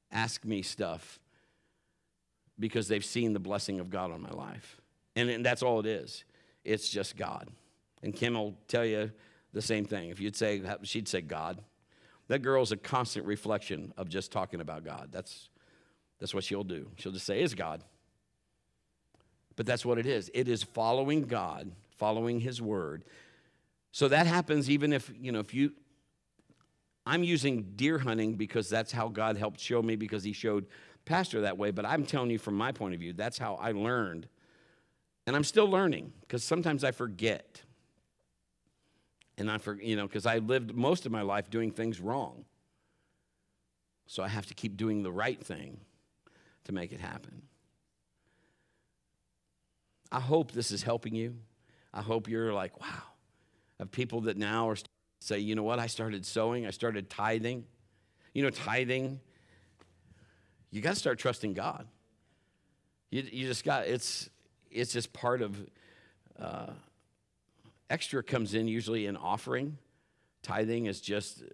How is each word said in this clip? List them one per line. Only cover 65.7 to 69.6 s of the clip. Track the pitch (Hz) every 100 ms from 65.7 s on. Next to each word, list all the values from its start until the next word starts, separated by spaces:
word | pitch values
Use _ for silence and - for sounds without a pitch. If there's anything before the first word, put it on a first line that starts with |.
| _ - - - _ _ -
uh, | - - - - - _ _ _ _ _ _ _ - _ -
extra | 160 - 135
comes | 117 131 104
in | 107 113
usually | 113 107 113 104
in | 98
offering. | 85 104 - 123